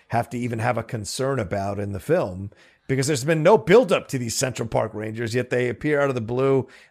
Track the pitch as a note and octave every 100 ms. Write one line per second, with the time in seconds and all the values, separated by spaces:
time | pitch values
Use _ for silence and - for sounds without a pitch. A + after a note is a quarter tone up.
0 | - A#2 A#2 B2 A#2+ A#2 A#2 A2+ A2 A#2
1 | G2+ - C3 C3+ F#2+ G2+ G2 G2+ G2+ G2
2 | - E3+ B2 F#2 G2 - - _ - C3+
3 | C3+ D3 C3+ D#3+ D#3 A3 - G#3 G#3+ E3
4 | - C3+ A#2+ - C3 A#2 A#2 - A2+ G#2
5 | A2 A2 A#2 A#2+ B2 B2 B2 A#2 D3 D3
6 | C#3+ B2 A2 B2 C3+ C3+ C3 - -